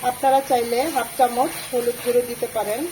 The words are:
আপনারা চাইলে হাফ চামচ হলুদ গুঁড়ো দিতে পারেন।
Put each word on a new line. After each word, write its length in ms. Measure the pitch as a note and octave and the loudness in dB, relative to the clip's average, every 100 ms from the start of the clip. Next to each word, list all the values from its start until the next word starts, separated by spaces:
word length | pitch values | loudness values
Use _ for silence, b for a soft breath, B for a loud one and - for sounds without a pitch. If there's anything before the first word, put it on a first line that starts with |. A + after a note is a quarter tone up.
| B3 | -2
আপনারা 300 | B3 C4+ C4+ C4+ | 2 4 4 4
চাইলে 300 | B3+ A#3 A#3+ D4 C#4 | 0 2 0 0 -2
হাফ 140 | A#3 - | -4 2
চামচ 360 | B3 A#3+ D4+ - - | 2 4 -2 -2 -4
হলুদ 260 | B3 A#3+ A#3+ | -2 -2 -2
গুঁড়ো 180 | B3 B3 B3 | 0 0 0
দিতে 180 | A#3+ A#3 A3+ | -6 -4 -2
পারেন। 260 | G3+ A3+ E4+ | -2 -2 -4